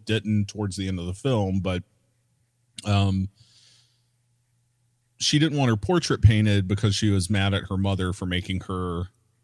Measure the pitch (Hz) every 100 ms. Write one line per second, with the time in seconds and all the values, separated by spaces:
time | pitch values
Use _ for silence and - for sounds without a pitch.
0 | - 110 107 104 101 104 104 98 95 92
1 | 87 92 135 113 98 95 90 90 - _
2 | _ _ _ _ _ _ _ - 104 101
3 | 98 95 95 - - _ _ _ _ _
4 | _ _ _ _ _ _ _ _ _ _
5 | _ - - 151 156 143 127 110 - 175
6 | - 127 107 107 107 101 92 101 107 98
7 | 107 95 85 101 98 98 - 95 98 95
8 | 92 87 92 90 87 95 - 92 90 85
9 | 90 _ _ _